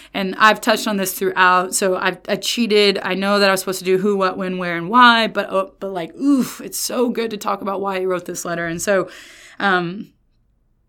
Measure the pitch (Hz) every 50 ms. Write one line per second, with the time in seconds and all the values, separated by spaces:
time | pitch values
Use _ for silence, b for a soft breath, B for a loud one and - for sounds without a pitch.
0 | B B B - 196 185 196 - - 214 214 208 - 240 220 214 - 226 208 196
1 | 190 190 - - 196 185 185 - 185 180 180 180 180 185 185 - 208 190 185 -
2 | 196 185 175 - - - 202 190 - - - 240 233 214 214 208 208 202 190 196
3 | - 185 185 190 196 202 202 202 202 196 190 185 190 196 190 190 180 185 190 185
4 | 190 208 202 196 190 180 - 196 190 185 185 185 180 175 170 170 170 175 226 247
5 | 247 240 233 226 226 208 - 202 196 - - 190 190 190 _ - 196 196 196 180
6 | 165 - - - 262 285 285 254 233 - - - - 196 - - - - 214 247
7 | 240 247 208 226 226 220 220 202 - 202 202 196 196 196 196 190 196 196 190 185
8 | 185 190 185 175 175 - 175 165 - 185 170 170 170 165 165 175 - 208 202 185
9 | 165 B B B B B B B B B B B 196 202 185 180 175 170 185 214
10 | - - _ _ _ _ _ _ _ _ _ _ _ _ _ _ _